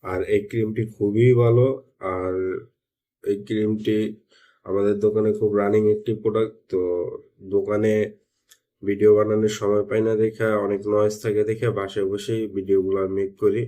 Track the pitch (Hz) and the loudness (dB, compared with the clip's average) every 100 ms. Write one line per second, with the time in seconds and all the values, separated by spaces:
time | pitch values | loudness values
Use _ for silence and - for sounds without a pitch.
0 | 92 92 95 104 101 113 107 110 110 - | -6 -6 0 -2 -2 -4 -4 -4 -6 -2
1 | 104 104 123 120 117 117 131 135 - _ | -2 2 4 6 4 4 2 0 -10 _
2 | 95 92 92 92 92 92 - _ _ _ | -8 -4 -4 -4 -4 -6 -12 _ _ _
3 | _ _ - 101 101 110 107 107 107 107 | _ _ -4 -4 -2 -2 0 -2 0 -2
4 | 107 - _ _ _ _ - 95 101 104 | -2 -6 _ _ _ _ -6 -2 0 2
5 | 104 104 110 104 107 101 101 107 107 107 | 0 2 0 0 0 2 2 2 2 0
6 | - 107 110 107 110 - _ 95 90 87 | -2 -4 -2 -2 -2 -6 _ -4 -2 -2
7 | 85 - - _ 98 98 98 104 110 107 | -4 -8 -18 _ -4 -2 0 0 2 0
8 | 104 - _ _ _ _ _ _ 98 101 | -2 -6 _ _ _ _ _ _ -4 2
9 | 104 104 107 107 107 107 101 104 104 110 | 6 6 4 2 0 0 0 0 0 0
10 | 110 110 110 110 113 107 101 101 104 104 | 0 2 0 0 0 0 0 -2 0 2
11 | 107 107 113 104 104 110 120 101 98 104 | 2 0 -2 0 0 0 -2 -2 -4 -4
12 | 95 101 101 113 107 98 95 98 95 98 | -4 -4 -4 -4 -4 -6 0 2 2 -2
13 | 95 95 98 - 104 104 | -2 -2 -4 0 0 0